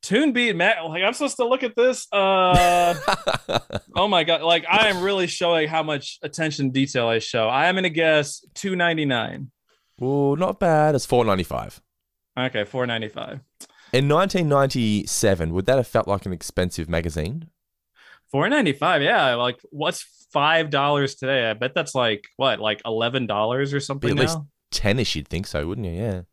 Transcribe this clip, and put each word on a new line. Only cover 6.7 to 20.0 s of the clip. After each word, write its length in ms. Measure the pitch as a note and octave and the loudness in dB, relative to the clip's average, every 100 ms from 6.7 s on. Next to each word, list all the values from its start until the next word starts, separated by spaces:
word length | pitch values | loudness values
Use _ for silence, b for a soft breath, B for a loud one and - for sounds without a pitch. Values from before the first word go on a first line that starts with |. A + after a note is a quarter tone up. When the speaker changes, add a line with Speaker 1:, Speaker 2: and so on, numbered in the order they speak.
| C3 C3+ C3 A#2 | 2 0 0 0
Speaker 1:
I 100 | A2+ | 0
show. 300 | - A#2+ A2 | -2 0 0
I 180 | C3 E3 | 2 2
am 80 | F#3+ | 2
gonna 140 | F3+ | -2
guess 560 | D#3 D#3+ D3+ C#3+ - _ - | 0 2 2 0 -8 _ -10
two 220 | G3 F#3 | -6 0
ninety-nine. 760 | E3+ E3 D3 B2 G#2+ E2+ C3+ _ _ _ _ - | 0 0 0 -2 -4 -8 -14 _ _ _ _ -8
Speaker 2:
Well, 380 | B2+ C#3+ C#3 C#3+ | -2 2 2 2
not 220 | F#3 G3+ | -2 0
bad. 340 | F#3 D#3 D3+ C#3+ | 2 4 4 2
It's 100 | - | 2
four 200 | B2 A2+ | 2 2
ninety-five. 560 | F#2+ F2 C2 G1+ - _ _ _ _ _ - | 0 -2 -6 -8 -16 _ _ _ _ _ -6
Speaker 1:
Okay, 240 | B2+ A2+ | -4 -4
four 240 | G#2 C3+ B2 | -4 -4 -4
ninety-five. 540 | A#2 G#2+ - - C3+ _ _ - b b | -4 -6 -10 -12 -14 _ _ -20 b b
Speaker 2:
In 160 | B2+ C#3+ | 0 2
nineteen 400 | D3+ G3 F#3+ D#3+ | 2 2 0 2
ninety-seven, 1040 | C#3 C3+ C3 A2+ G#2 - - G#2+ F#2+ D#2+ | 2 2 2 2 2 0 0 2 2 0
would 140 | F2 G2 | -2 2
that 100 | C3+ | 2
have 120 | A#2 | 2
felt 200 | A#2 G#2 | 0 0
like 180 | G2+ F#2+ | -2 -2
an 60 | |
expensive 560 | F2+ - - F#2 - D#2 | -8 -6 -4 -2 -4 -4
magazine? 640 | E2+ E2+ D#2 D#2 D3+ D#3+ _ _ _ _ b b b b | -2 -2 -4 -6 -6 -12 _ _ _ _ b b b b
Speaker 1:
Four 160 | C#3 F3 | 0 2
ninety-five, 540 | D4 G3 C3+ D#3+ E3 | 2 0 0 0 2
yeah. 320 | D3 A3+ C#3 | 2 2 2
Like, 260 | A#2+ B2 B2 - | 2 -2 -4 -12
what's 560 | D3 D#3 F3+ | -6 -4 -4